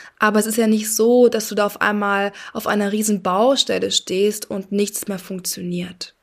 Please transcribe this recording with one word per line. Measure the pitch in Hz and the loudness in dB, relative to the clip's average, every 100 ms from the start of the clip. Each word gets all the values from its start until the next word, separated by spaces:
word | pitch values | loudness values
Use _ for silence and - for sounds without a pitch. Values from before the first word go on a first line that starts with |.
| - - | -14 0
Aber | 214 208 | 2 2
es | 220 | 0
ist | 220 | 0
ja | 220 | 2
nicht | 214 214 | 2 0
so, | - 226 247 240 | 0 4 6 6
dass | 220 214 | 4 -4
du | |
da | 208 | -2
auf | 208 - | -2 0
einmal | 196 208 202 196 202 202 - | 0 0 0 0 -2 -6 -12
auf | - - | -8 -2
einer | 208 202 | 0 0
riesen | 214 214 208 | 0 0 0
Baustelle | 185 185 247 277 - 185 196 | 0 2 4 4 2 0 -2
stehst | - - 185 208 208 - | -4 -2 0 0 0 -6
und | 196 196 | -8 -4
nichts | 202 208 - - | -2 -2 -4 -8
mehr | 190 | -10
funktioniert. | - 190 180 - 180 175 180 - - _ | -10 -10 -8 -8 -6 -6 -8 -12 -16 _